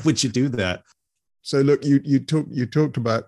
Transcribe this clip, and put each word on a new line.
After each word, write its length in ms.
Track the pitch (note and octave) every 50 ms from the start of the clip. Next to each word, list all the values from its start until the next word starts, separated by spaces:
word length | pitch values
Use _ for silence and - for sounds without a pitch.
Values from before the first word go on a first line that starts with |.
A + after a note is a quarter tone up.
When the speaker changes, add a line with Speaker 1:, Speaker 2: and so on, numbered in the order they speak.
| -
Speaker 1:
would 180 | D#3+ B2+ - -
you 60 | B2
do 200 | G#2+ A#2+ C3 C#3+
that? 340 | B2 A#2+ F#2+ F2+ F2 - - _ _ _ _ _ _ _ _ _ _ _
Speaker 2:
So 200 | _ - - C#3
look, 220 | C#3 C#3 C#3+ C3+ -
you, 160 | D3 C#3+ C#3 C#3
you 160 | D3 C#3 C3+
talk, 260 | B2 - D#3 D#3 D3 -
you 160 | - C3+ B2 A#2
talked 300 | - D3+ D3+ C#3+ - C3
about, 260 | A#2 A#2 A2 A#2 -